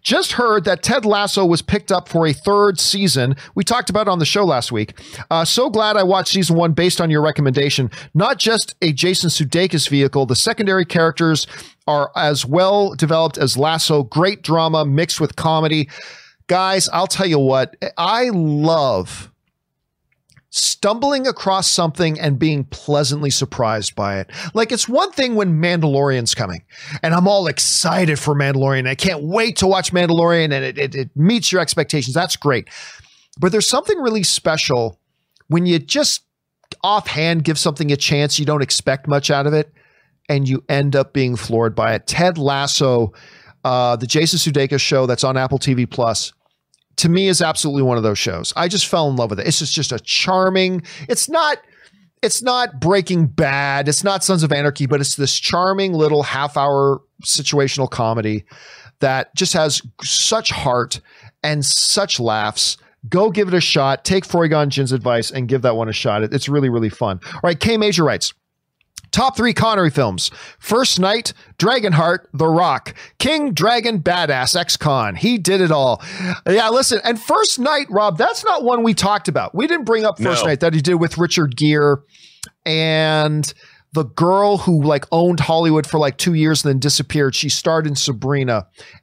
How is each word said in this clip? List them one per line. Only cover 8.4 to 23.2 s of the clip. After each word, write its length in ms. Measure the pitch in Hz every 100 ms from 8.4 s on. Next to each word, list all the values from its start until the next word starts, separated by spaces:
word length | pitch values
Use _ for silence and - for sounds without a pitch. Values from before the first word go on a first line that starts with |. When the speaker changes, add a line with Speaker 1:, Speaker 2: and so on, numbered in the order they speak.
| 220 226 - -
Speaker 1:
a 100 | 170
Jason 380 | 135 175 185 170
Sudeikis 580 | - 139 165 185 165 -
vehicle. 380 | 139 139 143 131
The 100 | 127
secondary 480 | - 233 196 190
characters 640 | 170 175 165 - 165 151 - - - _ -
are 240 | 147 139
as 320 | - 151 139 120
well 480 | 165 190 202 196
developed 440 | 147 151 160 165 -
as 180 | 139 123
Lasso. 480 | 151 160 - 151
Great 380 | 123 151 190 202
drama 420 | - 160 165 160
mixed 380 | 147 143 175 -
with 160 | 151 -
comedy." 500 | 160 160 156 156 139 - - - - _ -
Guys, 420 | 180 190 190 -
I'll 180 | 165 185
tell 180 | - 190
you 140 | 147
what, 380 | 135 131 131 - - -
I 340 | 170 226 254
love 960 | 190 156 147 156 160 139 98 90 - - _ _ _ _ _ _ _ _ _ _ _ _
stumbling 800 | - - - 202 226 277 285 262
across 400 | - 190 190 180
something 500 | - 170 147 165 156
and 200 | 160 135
being 240 | 156 147
pleasantly 640 | 135 - - 147 135 147